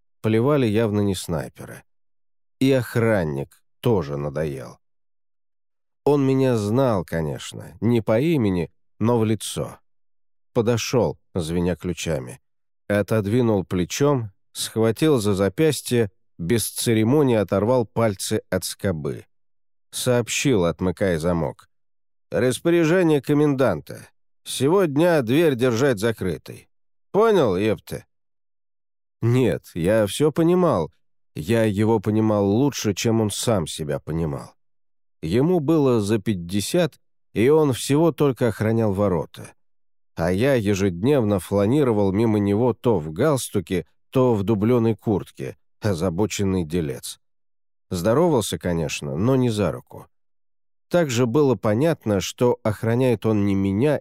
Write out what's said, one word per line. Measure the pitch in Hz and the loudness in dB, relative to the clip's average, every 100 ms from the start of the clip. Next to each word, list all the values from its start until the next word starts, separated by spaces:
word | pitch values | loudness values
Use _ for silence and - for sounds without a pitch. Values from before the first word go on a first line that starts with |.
| _ _ | _ _
Поливали | 110 110 127 147 120 | -2 0 2 2 0
явно | 104 113 104 | 0 0 0
не | 104 | -2
снайперы. | 92 - 82 64 - 62 - - _ _ _ _ _ _ - | -2 -4 -6 -8 -12 -18 -18 -20 _ _ _ _ _ _ -2
И | 131 | 2
охранник | 131 117 123 113 107 80 69 69 _ _ _ | 2 0 0 2 2 0 -4 -8 _ _ _
тоже | 123 104 71 71 | 0 0 0 -6
надоел. | 73 69 80 67 60 - _ _ _ _ _ _ _ _ _ _ _ _ | -6 -4 -4 -6 -12 -20 _ _ _ _ _ _ _ _ _ _ _ _
Он | - 147 | 0 2
меня | 135 135 131 117 | 2 2 2 0
знал, | 104 117 135 101 | 0 0 2 0
конечно, | 82 82 78 64 - 55 - - | -2 -6 -6 -8 -12 -16 -18 -6
не | 104 120 | -2 0
по | 110 113 | 0 0
имени, | 156 156 107 90 80 _ _ - | 2 0 0 -2 -4 _ _ -4
но | 107 120 | 0 2
в | |
лицо. | 110 110 - - - - _ _ _ _ _ _ _ | 0 -2 -6 -8 -10 -12 _ _ _ _ _ _ _
Подошёл, | - 110 120 - 127 90 69 _ | -2 0 0 0 0 -2 -4 _
звеня | 95 80 87 87 85 | -8 -4 -2 -2 -2
ключами. | 90 85 - 76 62 64 _ _ _ _ - | -6 -6 -6 -6 -8 -16 _ _ _ _ -4
Отодвинул | 104 101 110 98 117 117 104 | -2 0 -2 0 0 2 0
плечом, | 85 92 87 - 143 139 110 - _ | -2 -2 -2 0 0 0 -4 -12 _
схватил | - - 113 113 110 156 139 | -10 -6 0 0 2 2 2
за | 104 | 2
запястье, | 95 98 - 160 - - 120 110 - _ - | 0 0 2 0 0 0 0 0 -4 _ -8
без | - 117 - | -2 -2 -2
церемонии | - - 110 110 147 139 113 | -4 0 2 2 2 2 2
оторвал | 98 98 104 127 113 | 0 0 2 0 0
пальцы | - 113 98 - 110 - | -2 -2 -2 -4 -6 -4
от | 90 | -6
скобы. | - - 104 82 71 62 - _ _ _ _ _ _ | -6 -6 -4 -4 -6 -10 -14 _ _ _ _ _ _
Сообщил, | - - 120 113 - 151 110 | -6 -2 0 0 -2 0 2
отмыкая | 85 78 92 87 101 82 | 0 0 -4 -2 -2 0
замок. | 82 85 73 - _ _ _ _ _ _ _ | 0 -2 -2 -8 _ _ _ _ _ _ _
«Распоряжение | 92 123 120 170 170 156 185 170 151 | -2 -2 -2 0 2 2 2 2 0
коменданта. | - 147 151 135 127 80 - 113 - _ _ _ | 0 0 2 2 0 -2 -6 -16 -20 _ _ _
Сегодня | - - 131 190 180 139 175 160 | -12 -2 2 2 2 2 2 2
дверь | 110 139 170 | 2 2 2
держать | 123 127 113 143 110 | 2 0 2 2 2
закрытой. | 117 113 92 76 - - - _ _ _ _ | -2 -2 -4 -6 -10 -20 -20 _ _ _ _
Понял, | 185 226 202 127 90 | 2 4 4 2 2
епты?» | 107 87 - 64 - _ _ _ _ _ _ _ _ _ _ _ | 0 -2 -6 -14 -14 _ _ _ _ _ _ _ _ _ _ _
Нет, | 117 127 120 65 - | 0 2 2 0 -6
я | 87 82 110 104 | -4 0 2 0
всё | - 147 | 0 0
понимал. | 151 165 180 175 107 76 _ _ _ _ | 2 2 4 2 0 -2 _ _ _ _
Я | - 76 113 | -10 -2 2
его | 113 95 107 113 | 2 2 2 2
понимал | 107 107 110 104 101 | 0 0 2 2 2
лучше, | 104 143 - 110 | 2 0 -2 -4
чем | 98 117 113 | -2 0 0
он | 110 | 0
сам | - - 107 78 | -2 0 0 -2
себя | - 76 69 | -6 -6 -6
понимал. | - 80 82 69 58 _ _ _ _ _ _ _ | -6 -4 -4 -6 -12 _ _ _ _ _ _ _
Ему | 80 107 151 180 | -4 0 2 2
было | 143 165 135 120 | 2 2 4 2
за | 101 110 | 2 -2
пятьдесят, | 95 98 85 98 - 175 165 - _ _ _ | -2 -6 -4 -4 -2 0 -2 -4 _ _ _
и | - 120 | 0 4
он | 156 151 | 4 2
всего | 117 - 139 165 | 0 0 2 2
только | - 147 123 123 | 2 0 2 -2
охранял | - 107 113 113 | 0 0 0 0
ворота. | 95 104 85 - - - - _ _ _ _ _ | 0 0 0 -4 -12 -20 -20 _ _ _ _ _
А | - 85 | -4 -2
я | 92 131 | 0 2
ежедневно | 131 101 98 98 85 113 147 107 101 | 2 0 0 0 0 0 2 2 0
фланировал | - 101 101 143 135 107 98 | 0 0 2 2 2 2 2
мимо | 95 117 107 | 2 2 2
него | 101 101 123 | 2 2 0
то | 110 127 101 | 0 0 0
в | 78 | -2
галстуке, | 80 151 143 - 104 85 92 - _ _ | -2 0 0 -2 -6 -2 -4 -6 _ _
то | 131 131 | 0 2
в | 110 | 2
дублёной | 98 110 107 123 113 | 0 0 2 2 2
куртке, | 107 - 95 67 - 67 - _ _ | 0 0 -2 -2 -12 -14 -14 _ _
озабоченный | 110 87 92 85 107 - 98 95 | -4 -2 -2 -2 -2 -2 -2 -2
делец. | 80 87 76 62 - - _ _ _ _ _ _ _ | -2 -4 -4 -8 -12 -18 _ _ _ _ _ _ _
Здоровался, | 92 87 123 175 139 98 85 | -4 0 2 2 2 0 -4
конечно, | 90 85 76 - 73 69 | -2 -2 -2 -6 -6 -2
но | 113 131 | 0 2
не | 123 | 0
за | 107 90 | 0 -2
руку. | 64 - - - _ _ _ _ _ _ _ _ | -4 -10 -20 -20 _ _ _ _ _ _ _ _
Также | 175 160 117 127 | 0 0 0 0
было | 131 143 | 2 2
понятно, | 113 113 107 160 151 110 101 | 2 0 0 0 -2 -2 -2
что | - - 123 - | -2 0 0 0
охраняет | 113 107 113 117 131 113 | -2 -2 -2 2 2 0
он | 113 107 101 | 0 0 0
не | |
меня | 98 98 98 143 139 | 0 0 0 0 0